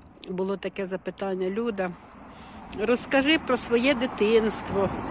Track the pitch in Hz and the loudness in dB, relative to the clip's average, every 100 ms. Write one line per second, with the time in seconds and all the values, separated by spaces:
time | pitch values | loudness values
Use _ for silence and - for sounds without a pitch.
0 | - - - 185 190 196 190 196 190 185 | -14 -20 -10 -4 -2 -2 -6 -6 -6 -6
1 | - 185 196 185 185 202 233 196 185 170 | -8 -6 -4 -2 -2 -2 -4 -2 -4 -6
2 | - - - - - - - - 214 240 | -16 -20 -20 -20 -18 -18 -12 -4 0 2
3 | - 269 269 320 320 247 - 233 262 254 | 2 2 4 2 2 -2 2 2 4 2
4 | 254 - 208 226 220 - - 190 190 - | 0 0 4 6 4 -2 -2 0 0 -2
5 | - | -8